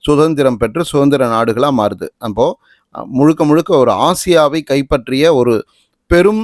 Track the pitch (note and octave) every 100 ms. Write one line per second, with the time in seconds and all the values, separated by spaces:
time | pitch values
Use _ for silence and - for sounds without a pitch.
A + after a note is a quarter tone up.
0 | - D3 D#3 D3+ C3+ A#2+ A2+ A2+ E3+ D3
1 | C#3+ C#3 B2 A2+ A#2 A2 C#3+ C3 G#2 G2
2 | E2 _ A#2 G#2 C#3 - _ _ _ -
3 | - B2+ D3 D#3 D3+ D3+ E3 E3 A#2+ G2
4 | C3+ F3+ - E3+ D3 D#3 D3 C#3 C3+ C#3+
5 | A2+ C3 D#3 D3 A#2+ A2+ - _ _ _
6 | _ E3+ F#3 G#3+